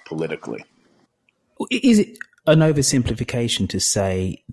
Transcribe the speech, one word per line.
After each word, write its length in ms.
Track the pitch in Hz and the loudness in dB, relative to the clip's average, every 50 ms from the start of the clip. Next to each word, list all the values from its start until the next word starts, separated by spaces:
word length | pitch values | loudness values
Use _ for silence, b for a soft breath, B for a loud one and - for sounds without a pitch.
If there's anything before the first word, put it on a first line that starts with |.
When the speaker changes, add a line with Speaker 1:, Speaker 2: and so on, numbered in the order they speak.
| _ | _
Speaker 1:
politically. 580 | - 80 78 82 78 78 - - 58 57 52 - _ _ _ _ _ _ _ _ _ _ _ _ _ _ _ _ _ _ - - - | -10 -8 -8 -6 -6 -8 -10 -10 -12 -14 -14 -14 _ _ _ _ _ _ _ _ _ _ _ _ _ _ _ _ _ _ -12 -8 -6
Speaker 2:
Is 280 | 254 247 - 254 226 208 | -4 0 4 4 6 4
it 180 | 196 - - - - - _ _ _ | 4 2 -4 -14 -20 -20 _ _ _
an 140 | 160 156 160 | 4 4 6
oversimplification 1080 | 156 156 151 143 135 - 147 131 117 - 113 - 120 - - 120 120 117 - - 98 - | 4 4 2 2 0 0 0 0 0 0 -4 -4 -6 -6 -4 -4 -4 -2 -2 -2 -4 -4
to 100 | - 95 | -2 -4
say 640 | - - - 104 98 95 92 92 95 92 - - _ - | -2 -2 0 0 0 0 0 -2 -2 -4 -6 -8 _ -14